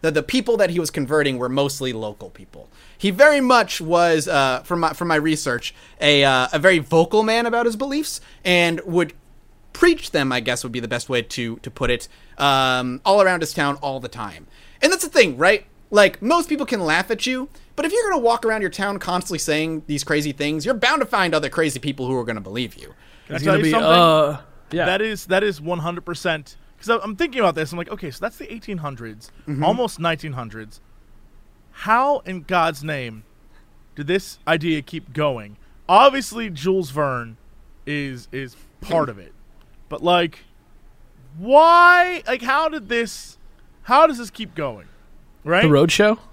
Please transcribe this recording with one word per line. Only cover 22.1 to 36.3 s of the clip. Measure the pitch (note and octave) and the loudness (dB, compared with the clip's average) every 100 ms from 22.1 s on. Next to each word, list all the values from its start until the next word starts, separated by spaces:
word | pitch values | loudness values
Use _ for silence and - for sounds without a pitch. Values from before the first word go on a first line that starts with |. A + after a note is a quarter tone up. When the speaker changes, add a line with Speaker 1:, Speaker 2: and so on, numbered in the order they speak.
| C3 | -4
Speaker 1:
are | |
gonna | A#2 A2 | -4 -8
believe | F#2+ G#2+ A#2+ | -8 -8 -8
you. | - - - - - - | -10 -20 -20 -20 -20 -12
Speaker 2:
Can | |
I | D#3 | -4
Speaker 3:
It's | |
Speaker 2:
tell | D3 | 0
Speaker 3:
gonna | F#3+ | 2
Speaker 2:
you | |
Speaker 3:
be, | D#3 | 4
Speaker 2:
something? | D#3+ D#3+ | 2 4
Speaker 3:
uh, | E3+ E3+ D#3 D3 D3 - - - | 6 6 6 2 -2 -12 -20 -10
yeah. | E3 E3+ | -4 -2
Speaker 2:
That | F#3+ | 0
is, | A3 G#3 - | -2 -6 -2
that | F#3+ | 0
is | G#3 D3+ | 0 -4
one | D3+ F3 | -6 -6
hundred | D#3+ F3 | -6 -8
percent. | F3 E3+ F3+ D#3+ C#3+ - - _ | -10 -6 -4 -4 -8 -20 -20 _
'Cause | G3+ A#3 | -2 -2
I'm | G3+ G3+ | -2 -4
thinking | E4+ B3 | -4 0
about | G3 | 0
this. | D#3+ D#3 | 0 -6
I'm | E3+ | -6
like, | F3 | -10
"Okay, | - E3 | -10 -12
so | B2+ | -8
that's | A3 - | -10 -10
the | C#4+ | -16
eighteen | A3+ - F#3+ | -14 -10 -10
hundreds, | D3+ B2+ A#2 G#2+ - - - | -10 -12 -16 -16 -20 -20 -10
Speaker 1:
Mm-hmm. | C#3 | -2
Speaker 2:
almost | D#3 A3+ A#3 - | 0 0 -2 -4
nineteen | E3+ D#3+ D#3+ | -4 -4 -8
hundreds. | B2+ A2+ A2 A2 - _ - _ - - - - _ _ | -12 -12 -14 -18 -20 _ -20 _ -20 -20 -20 -20 _ _
How | - G3 A3+ C#4 C#4+ | -14 0 2 2 -2
in | - F#3 | -4 -12
God's | C#3+ F3+ E3 D3 | -2 0 0 -2
name | D3 D3 A#2+ A2 A2 _ - - - - - | -8 -8 -8 -14 -20 _ -20 -20 -20 -20 -20
did | - C#3+ | -14 -4
this | F#3+ F#3+ - - | -4 -4 -12 -2
idea | E3 E3 D#3 | -2 0 -4
keep | C#3 E3 - | -6 -14 -12
going?" | B2+ D3+ B2 G#2 G#2+ - - - | -4 -4 -4 -12 -20 -20 -20 4
Obviously, | F#3+ C#4 C4+ G#3+ | 6 8 4 -6